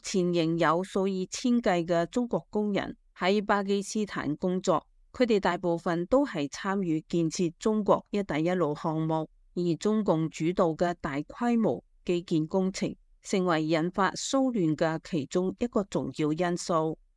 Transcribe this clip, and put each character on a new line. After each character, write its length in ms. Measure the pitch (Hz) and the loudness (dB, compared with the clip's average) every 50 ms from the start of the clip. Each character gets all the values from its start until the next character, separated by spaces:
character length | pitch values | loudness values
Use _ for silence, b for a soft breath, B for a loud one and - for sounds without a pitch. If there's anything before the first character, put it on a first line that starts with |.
| - | -2
前 300 | - - 190 175 180 175 | -2 0 2 2 2 2
仍 240 | 175 160 160 165 165 | 2 2 2 2 4
有 260 | 170 151 160 170 190 | 4 4 4 2 0
數 240 | 190 - 202 190 196 | -2 -2 0 0 0
以 180 | 190 185 185 | 0 -2 -4
千 280 | - - - - 247 240 | -6 -6 -4 0 0 2
計 300 | 240 233 220 180 175 165 | 2 2 2 2 2 2
嘅 220 | 170 175 165 170 | 0 0 0 0
中 220 | 170 - 247 247 240 | 0 -2 -2 -2 0
國 180 | - 170 - _ | -2 -4 -4 _
工 240 | - 214 208 208 196 | -4 -2 -2 0 -2
人 240 | 185 - - 139 _ _ _ _ - | -2 -4 -4 -10 _ _ _ _ -2
喺 260 | 180 185 202 214 202 | 0 2 2 2 2
巴 200 | 214 208 202 202 | 2 0 0 2
基 180 | 196 202 202 196 | 0 0 -2 -2
斯 240 | - - 220 214 | -2 -2 -4 -4
坦 300 | 202 - 180 - 135 151 | -2 -4 -6 -4 -4 -4
工 260 | - - 185 180 185 175 | -2 -2 -2 -2 0 0
作， 240 | 190 165 147 - _ _ _ _ _ - | 0 0 0 0 _ _ _ _ _ -2
佢 120 | - 254 | -2 0
哋 160 | 226 226 196 | 2 2 2
大 180 | - 190 175 - | 2 2 0 0
部 180 | 180 175 170 | 0 0 -2
分 300 | 170 - 190 165 170 175 | 0 0 -2 -2 -2 0
都 180 | - 247 269 294 | 2 2 2 2
係 240 | 247 220 165 143 135 | 2 -2 -4 -4 -4
參 320 | - - - 202 190 202 | -6 -6 -4 -4 -2 -2
與 240 | 190 170 156 160 - - | 0 0 -2 -2 -2 -2
建 200 | - 170 165 160 | 0 0 0 0
設 240 | - - 180 165 - - | 0 0 -2 -2 -2 -2
中 240 | - 220 214 214 196 | -2 0 0 0 2
國 240 | 208 170 160 - - | 2 2 2 2 -4
一 120 | - 202 196 | -4 -4 -2
帶 160 | - 165 143 | -2 -2 0
一 120 | 156 170 | 0 0
路 260 | 180 185 165 147 147 | 2 2 2 0 0
項 240 | - - 170 156 160 | -2 -2 -2 0 0
目， 280 | 160 160 160 156 156 - _ _ _ _ - | 0 0 0 -2 -4 -6 _ _ _ _ -6
而 60 | 180 175 175 160 156 | -4 -2 0 -2 0
中 240 | - 208 214 220 208 | 0 0 0 2 2
共 260 | 202 170 160 160 156 | 2 2 2 2 -2
主 220 | - - 156 165 185 | -2 -2 -2 -2 2
導 160 | - 190 165 156 | 2 2 2 2
嘅 200 | 151 180 175 175 - | 0 0 -2 -2 -4
大 160 | - 160 139 | -6 -6 -4
規 420 | 143 147 - - - 240 240 240 233 | -4 -6 -8 -6 -4 -2 0 0 2
模 240 | 220 170 123 - - _ _ _ - | 2 2 0 -2 -6 _ _ _ -4
基 180 | - 175 175 175 | -2 -2 -2 0
建 240 | - 175 156 156 | 0 0 0 0
工 260 | 156 - 190 185 190 190 | 0 0 0 0 0 -2
程 220 | - 190 - - _ _ _ _ _ - | -4 -6 -6 -6 _ _ _ _ _ -8
成 220 | - - 196 185 | -2 0 0 2
為 200 | 180 165 156 156 | 2 2 2 2
引 260 | 156 170 156 160 180 | 2 2 2 2 0
發 220 | - 208 190 180 - | 0 0 0 0 0
騷 400 | - - - - 269 262 262 233 | -2 -6 -2 0 2 2 2 2
亂 240 | 220 175 156 151 | 2 2 2 2
嘅 240 | 131 170 160 160 160 - | 2 0 0 0 -4 -6
其 240 | - - 156 131 | -4 -4 -4 -4
中 280 | - - 180 185 190 196 - | -2 -2 -2 -2 -2 -2 -2
一 80 | 240 | -4
個 160 | 240 - 226 196 | -2 0 -2 -2
重 280 | - - 165 131 135 131 | 0 -2 -4 -4 -4 -4
要 160 | - 151 147 156 | -2 -2 -2 0
因 240 | 156 180 175 175 | 0 0 -2 -2
素。 400 | 170 - - 180 160 156 160 156 - _ _ _ | -2 -2 -2 0 0 0 -2 -4 -6 _ _ _